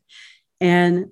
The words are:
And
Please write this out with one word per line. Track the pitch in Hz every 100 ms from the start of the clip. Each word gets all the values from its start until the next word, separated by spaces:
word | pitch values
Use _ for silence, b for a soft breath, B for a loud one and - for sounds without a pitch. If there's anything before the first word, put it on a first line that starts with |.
| _ b b b _ -
And | 180 175 175 175 190